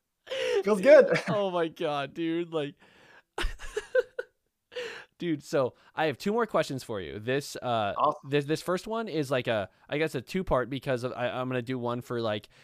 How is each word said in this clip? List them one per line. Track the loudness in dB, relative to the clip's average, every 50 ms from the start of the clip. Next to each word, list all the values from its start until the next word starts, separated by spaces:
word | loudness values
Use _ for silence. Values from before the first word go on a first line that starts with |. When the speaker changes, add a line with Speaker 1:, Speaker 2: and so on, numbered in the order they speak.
| _ _ _ _ -12 -8 -4 -4 -2 0 0 2 2
Speaker 1:
Feels | 2 2 6
Speaker 2:
Dude, | 8 10 10 10 10
Speaker 1:
good. | 8 4 0 0
<laughs> | 0
Speaker 2:
oh | 0 0 0 0
my | 0 0 -2
God, | -2 -2 -4 -4 -2 -2 -2 -4 -6 -6
dude. | -6 -4 -2 -2 -4 -4 -4
Like, | -4 -4 -4 -4 -8 _ -20 -20 -20 -20 -20 -20 -20 -20 _ _ -6
<laughs> | -4 -4 -4 -4 -6 -12 -10 -8 -10 -6 -2 0 0 0 0 _ -14 -14 -14 _ _ _ _ _ _ _ -14 -10 -10 -10 -10 -10 -14 -16 -18 _ -6
dude, | -2 -2 -2 -2 -2
so | -2 0 2 2 0 -2 _ -20 -10 -4
I | -2 -2
have | -2 -2
two | -2 -2 -2 0
more | 0 0
questions | 0 0 0 0 0 -4 -8 -6
for | -6 -6 -6
you. | -6 -6 -8 -6
This, | -2 -2 -2 -2 -2 -4 -10
uh, | -6 -4 -2 0 0 0 0 0
Speaker 1:
Awesome. | 2 2 2 2 0 -4 -2
Speaker 2:
this, | 0 0 0
this | 0 -2 -2
first | -2 -2 -2 -2 -2
one | -4 -6 -6 -4
is, | -4 -2 -2 -2 0
like, | 0 0 0
a, | 0 0 0 -2 -4 _ _ _ -4
I | -2
guess, | -2 -2 -2 -2
a | -6
two-part | -6 -4 -4 -4 0 0 0 0 0 -2
because | -6 -6 -2 -2 -2 -2 -2
of, | -4 -4
I, | -2 -4 -2
I'm | -2 -4 -4
gonna | -2 -2 -4
do | -2 -4 -4 -4
one | -2 -4 -4 -4
for, | -4 -4 -4 -2
like, | 0 0 -2 -4 -6 -12 -20 -20